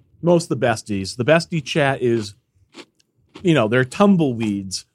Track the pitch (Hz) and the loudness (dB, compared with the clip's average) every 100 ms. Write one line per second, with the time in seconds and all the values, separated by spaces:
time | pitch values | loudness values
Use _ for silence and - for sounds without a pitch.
0 | _ _ 165 175 170 135 123 113 - 98 | _ _ 2 2 2 -2 -2 -2 -4 -6
1 | 95 - 117 165 165 165 - 165 139 135 | -6 -4 0 0 0 -8 -4 -2 -2 0
2 | 123 117 104 - _ _ _ - - _ | -2 -2 -4 -14 _ _ _ -20 -20 _
3 | _ _ _ - 185 151 110 127 127 - | _ _ _ -4 0 2 2 2 0 2
4 | 202 185 147 113 113 101 95 - - | 4 4 2 -2 -4 -4 -6 -12 -12